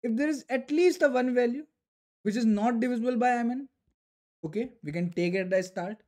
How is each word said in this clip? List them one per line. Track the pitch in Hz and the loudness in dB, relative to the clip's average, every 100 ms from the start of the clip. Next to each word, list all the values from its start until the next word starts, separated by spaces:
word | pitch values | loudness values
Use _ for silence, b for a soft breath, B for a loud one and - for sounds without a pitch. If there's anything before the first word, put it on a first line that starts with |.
If | 240 220 | -2 0
there | 294 | 0
is | 285 - | -2 -2
at | 254 - | -4 0
least | 302 359 - | 4 4 4
a | 294 | 2
one | 254 254 | 4 2
value | 247 240 262 311 _ _ _ _ _ | 2 2 -2 -10 _ _ _ _ _
which | 208 | -2
is | 208 | 2
not | 226 202 220 233 | 2 2 2 0
divisible | 247 247 240 247 | -2 0 -2 2
by | 247 | 2
M | 240 233 | 2 -2
N, | 254 277 _ _ _ _ _ _ _ | -4 -10 _ _ _ _ _ _ _
okay, | 160 202 247 - | -8 -6 -8 -10
we | 151 | -8
can | 165 175 | -4 -4
take | 175 175 | -2 -2
it | 190 | -2
at | 185 | 0
the | 190 | -2
start. | 185 - 180 214 | -2 -8 -8 -10